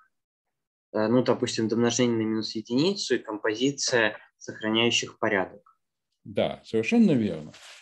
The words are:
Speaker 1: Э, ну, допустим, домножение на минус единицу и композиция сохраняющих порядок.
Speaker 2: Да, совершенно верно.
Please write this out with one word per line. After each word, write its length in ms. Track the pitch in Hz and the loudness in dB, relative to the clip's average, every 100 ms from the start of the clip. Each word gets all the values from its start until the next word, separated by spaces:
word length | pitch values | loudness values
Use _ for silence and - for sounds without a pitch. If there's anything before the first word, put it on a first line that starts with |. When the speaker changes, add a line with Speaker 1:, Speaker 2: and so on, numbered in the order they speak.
| _ _ _ _ _ _ _ _ _ | _ _ _ _ _ _ _ _ _
Speaker 1:
Э, 160 | 107 110 | -2 2
ну, 140 | 123 | 2
допустим, 460 | 123 110 120 - 113 | 2 0 -2 -2 -2
домножение 480 | 113 117 117 123 113 | 0 2 2 0 0
на 60 | |
минус 320 | 110 110 110 | -2 -2 -4
единицу 640 | 110 107 123 175 202 - 120 | -8 -4 0 0 -2 -2 -2
и 20 | |
композиция 1000 | - 107 113 107 135 139 - 120 107 - - _ | -2 -4 -4 0 -2 -2 0 2 0 -2 -16 _
сохраняющих 800 | - 110 110 113 117 117 - - | -16 -8 -2 2 2 0 -4 -4
порядок. 580 | 110 101 - - _ _ _ _ _ _ | 0 0 -2 -8 _ _ _ _ _ _
Speaker 2:
Да, 360 | 117 101 82 69 | -6 -2 -2 -4
совершенно 480 | - 110 113 233 202 | -4 -2 2 4 6
верно. 400 | 127 104 80 76 - - - | 4 0 -4 -10 -18 -20 -20